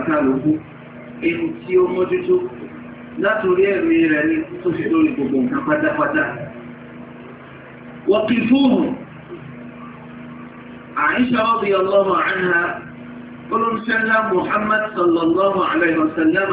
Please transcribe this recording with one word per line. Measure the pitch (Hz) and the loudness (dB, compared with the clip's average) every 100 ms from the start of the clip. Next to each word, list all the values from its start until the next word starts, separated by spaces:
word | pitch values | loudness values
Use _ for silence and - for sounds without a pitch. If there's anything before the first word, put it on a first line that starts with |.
kálukú, | 156 151 135 131 151 156 - - - - - - | 0 2 2 2 2 0 -2 -18 -18 -18 -16 -4
ẹni | 330 339 330 - | -2 0 -2 -6
tí | - 370 | 2 4
ó | - | 4
mójútó | 262 359 - - 180 - - - - - - - - | 2 0 0 2 2 0 -8 -14 -14 -16 -16 -14 -2
látòrí | 196 214 190 180 196 | 0 2 2 4 4
ẹ̀mí | 185 165 165 165 | 4 4 4 4
rẹ̀ | 151 156 | 4 2
ni | 160 - 349 | 0 -2 -4
tó | - | -2
fi | 160 | -2
lórí | - 160 - | 0 4 4
gbogbo | - 139 135 | 2 0 0
nǹkan | 247 - - | 0 -2 0
pátápátá. | 302 302 - 302 311 - - - - - - - - - - - - - - - - - 80 - | 2 2 0 0 0 -2 -4 -12 -14 -16 -16 -16 -16 -16 -16 -18 -18 -18 -18 -18 -18 -18 -6 2
"وقفوهم." | 208 220 233 214 262 269 190 147 - - - - - - - - - - - - - - - - - - - - | 2 2 0 4 4 6 4 2 -2 -10 -16 -16 -16 -14 -16 -16 -16 -16 -16 -16 -16 -16 -16 -16 -18 -18 -18 -10
Aisha | - - - 247 240 | -2 0 2 2 2
radiyallahu | 220 214 202 196 190 202 190 | 2 2 2 2 4 4 4
anha, | 185 - 185 180 170 175 - - - - - - - - | 2 0 0 2 2 0 -4 -10 -16 -16 -16 -16 -16 -4
olùsẹ́lá | 233 233 220 240 226 220 220 - | 0 0 -2 -2 0 2 2 2
Muhammad | 180 156 208 214 214 214 | 0 0 0 0 0 0
sallallahu | - 175 165 165 175 196 190 | 0 2 4 4 4 2 2
alayhi | 175 160 170 160 | 0 2 2 2
wa | 156 | 0
sallam | 165 160 180 196 | 2 2 2 2